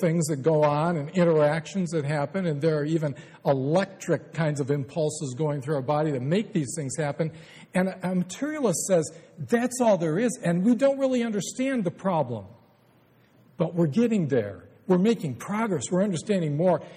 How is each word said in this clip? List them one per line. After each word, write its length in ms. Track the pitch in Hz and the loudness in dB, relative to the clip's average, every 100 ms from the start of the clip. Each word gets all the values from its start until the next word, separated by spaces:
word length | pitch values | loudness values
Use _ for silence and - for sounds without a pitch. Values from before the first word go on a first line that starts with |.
things 260 | 180 170 156 | 2 2 0
that 140 | 147 | 0
go 200 | 123 156 | 2 4
on 340 | 151 147 165 170 | 4 4 2 0
and 120 | 143 | -2
interactions 800 | 185 170 156 147 160 156 196 175 | 2 4 6 4 2 -4 -4 -2
that 120 | 165 | -2
happen, 420 | 135 151 143 190 175 | -2 -2 -2 -2 -2
and 160 | 143 | 0
there 160 | 160 156 | 0 0
are 80 | 147 | 0
even 300 | 160 151 - - - - | 0 -2 -6 -12 -4 0
electric 880 | 135 135 165 196 - - 143 - | 2 2 0 0 -4 -2 -2 -2
kinds 260 | - 160 147 | -2 -2 0
of 120 | 131 | -2
impulses 640 | 143 131 - 151 151 147 123 | -2 -2 -2 -2 -2 -6 -4
going 240 | 156 143 | -2 -2
through 140 | 127 151 | -4 -4
our 60 | |
body 300 | 127 147 156 | 0 0 0
that 100 | 135 | -2
make 300 | 127 185 226 | 0 0 0
these 220 | 185 135 - | -2 -4 -4
things 180 | 135 - | -6 -4
happen. 340 | 147 143 156 - - - - | -4 -2 -4 -6 -18 -20 -6
And 140 | 185 185 | -2 -2
a, 240 | 185 180 | -2 -2
a 40 | 185 | -2
materialist 680 | 180 - 285 311 247 160 - | -2 -4 -6 -2 0 0 2
says, 240 | 180 151 - - - | 2 2 -6 -20 -14
"That's 400 | 139 233 247 247 | -2 0 0 0
all 180 | 233 190 | 2 4
there 220 | 165 156 | 2 0
is, 180 | 240 - | 0 -2
and 220 | 175 175 196 | 0 2 2
we 100 | 233 | 4
don't 240 | 277 277 | 2 2
really 240 | 269 254 | 0 0
understand 600 | 233 208 - - 262 262 175 | 0 -4 -6 -4 -2 0 -2
the 60 | |
problem, 540 | - 190 170 127 113 92 - _ _ _ _ _ _ _ _ _ - | -2 -2 0 -2 -6 -10 -18 _ _ _ _ _ _ _ _ _ -4
but 160 | 165 | -2
we're 140 | 170 165 | 0 0
getting 400 | 135 233 220 151 | 2 2 2 2
there. 380 | 131 101 95 - - - | 0 0 -6 -16 -12 0
We're 120 | 180 | 4
making 380 | 202 233 156 120 | 4 2 -2 -8
progress. 480 | - 208 226 160 - | -6 -4 -2 -2 -2
We're 140 | 180 | 0
understanding 540 | 208 165 - 196 156 143 | 0 -2 -2 0 0 2
more, 240 | 185 160 - | 2 2 -2